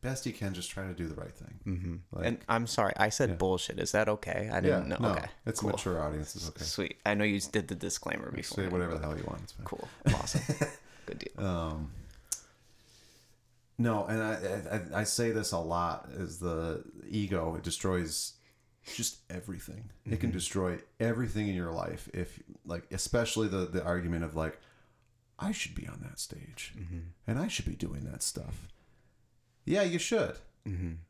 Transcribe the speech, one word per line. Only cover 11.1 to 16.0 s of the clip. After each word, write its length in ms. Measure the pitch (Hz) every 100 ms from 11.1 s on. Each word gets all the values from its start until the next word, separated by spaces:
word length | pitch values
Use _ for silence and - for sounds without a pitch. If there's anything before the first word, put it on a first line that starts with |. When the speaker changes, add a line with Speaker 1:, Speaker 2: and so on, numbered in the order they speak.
| -
Speaker 2:
deal. 260 | - - 98
Speaker 1:
Um, 440 | 87 80 78 76 - - - - - - - - - - - - - _ - _ _ _ -
no, 260 | 117 107 101
and 160 | 110
I, 100 | 110
I, 640 | 104 95 101 - 107 85 85
I, 20 |
I 40 |
say 260 | 107 - 117
this 200 | 110 101
a 60 | 87
lot, 500 | 82 85 87 82